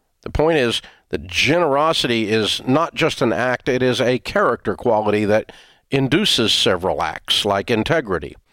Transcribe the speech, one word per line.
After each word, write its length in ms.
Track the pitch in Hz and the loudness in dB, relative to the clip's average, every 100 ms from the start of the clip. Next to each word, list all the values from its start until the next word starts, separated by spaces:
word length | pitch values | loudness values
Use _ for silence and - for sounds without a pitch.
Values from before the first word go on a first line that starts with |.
| _ _ | _ _
The 80 | - | -6
point 280 | - 156 156 | -2 0 2
is 240 | 120 110 - - _ | 0 -2 -8 -20 _
that 180 | - 92 | -10 -6
generosity 1000 | 87 - 170 165 139 160 160 131 117 104 | -2 2 2 2 2 2 0 0 0 0
is 320 | 110 98 - 131 | 0 0 -2 0
not 300 | 143 165 131 | 0 0 -2
just 260 | 156 - | -2 0
an 100 | 123 | 0
act, 360 | 92 127 120 - | 0 0 -2 -2
it 160 | 127 | 0
is 160 | 127 117 | 0 2
a 180 | 120 127 | 0 0
character 560 | - 202 175 117 - | -2 0 0 0 -4
quality 500 | 92 123 107 104 104 104 | -2 2 2 2 2 2
that 260 | 107 - - - _ _ | 0 -2 -12 -20 _ _
induces 600 | 135 135 156 208 - 107 | -2 0 0 2 0 0
several 500 | - 120 92 90 76 | 2 2 0 0 -2
acts, 420 | 80 82 - - | -4 -6 -4 -2
like 260 | 104 143 95 | 0 0 0
integrity. 640 | 110 107 160 113 85 71 - _ | 0 0 0 -2 -4 -6 -14 _